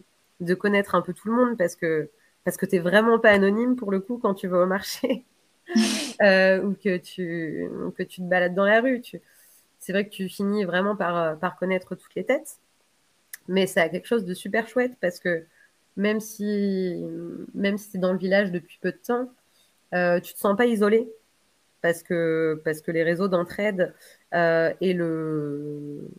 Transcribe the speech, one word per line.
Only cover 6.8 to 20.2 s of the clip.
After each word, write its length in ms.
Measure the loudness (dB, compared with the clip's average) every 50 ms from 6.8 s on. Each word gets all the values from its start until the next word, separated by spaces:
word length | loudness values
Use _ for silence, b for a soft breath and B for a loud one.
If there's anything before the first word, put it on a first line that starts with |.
| -2 -2 -2 -2
tu, 720 | -4 -10 -10 -8 -8 -6 -6 -6 -6 -6 -6 -6 -6 -8 -8 -8 -8
ou 40 | -8
que 120 | -6 -8
tu 180 | -10 -10 -10 -10
te 40 | -4
balades 280 | 0 0 2 2 0 0
dans 100 | 2 4
la 140 | 4 4 4
rue. 200 | 4 2 0 -2
Tu, 200 | -4 -10 -16 -18 b b b b b b b b b _ _ _
c'est 120 | -8 -2
vrai 120 | -2 -2 -2
que 40 | -2
tu 180 | -6 -8 -8 -8
finis 360 | -6 -4 -2 -2 0 -2 -2
vraiment 320 | 0 0 0 0 0 -2
par, 200 | -2 -2 -2 0 0
euh, 160 | 0 -2 -2
par 200 | -4 -6 -6 -4
connaître 380 | -4 -2 -2 -2 -2 -4 -6 -12
toutes 180 | -14 -14 _ _
les 80 | -6 -2
têtes, 340 | 0 -2 -2 -2 -8 -16 -20 _ _ _ _ _ _ _ _ _ _ _ _ _ _ -20 -16 _ -2
mais 180 | 0 0 0
ça 160 | 2 2 0
a 60 | 0 0
quelque 180 | -2 -6 -4
chose 180 | -2 -2 -2 -2
de 100 | -4 -8
super 340 | -8 -8 -4 -4 -4 -4 -2
chouette 260 | -2 -2 -2 -2 -4 -4
parce 180 | -4 -4 -4 -4
que 240 | -2 -2 -2 -2 -4 b b b b b b _ _ _ _
même 240 | -2 -2 0 0 -2
si, 840 | -4 -8 -10 -6 -4 -2 0 0 0 0 0 0 -2 -2 -4 -6 -8 -8 -10 -10 -12 -12 -12 -14 -14 -12 -6
même 240 | -4 -2 -2 -2 -4
si 120 | -6 -10
t'es 60 | -6 -2
dans 140 | 0 0
le 60 | 0 0
village 340 | 0 2 2 2 2 2
depuis 260 | -2 -6 -6 -10 -12 -6
peu 120 | -6 -6
de 60 | -6 -6
temps, 320 | -4 -4 -2 -2 -4 -6 -10 _ _ _ _ _ _ _ _ _ _ _ -2
euh, 260 | 0 2 2 2 2